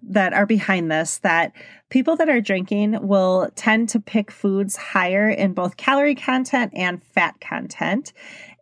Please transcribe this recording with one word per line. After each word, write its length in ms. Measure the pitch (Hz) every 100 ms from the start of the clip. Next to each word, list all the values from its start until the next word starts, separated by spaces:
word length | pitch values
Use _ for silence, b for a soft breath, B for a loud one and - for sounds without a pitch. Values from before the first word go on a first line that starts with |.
that 280 | 226 196 185
are 140 | - 202
behind 440 | 220 - 185 165
this, 280 | 156 165 -
that 340 | 190 165 165 B B B _
people 260 | 262 262 320
that 140 | 320
are 100 | 254
drinking 640 | 208 190 185 208 208 220 196
will 440 | 196 185 185 -
tend 360 | - 226 220 226
to 100 | 226
pick 300 | - 220 202
foods 460 | - 202 196 196 -
higher 520 | - 196 180 196 214
in 240 | - 196
both 240 | 180 180 -
calorie 380 | - 277 285
content 580 | 269 - 254 254 254 214
and 280 | - 180 180
fat 360 | - - 170 -
content, 760 | - - - - 160 208 294 B B B B B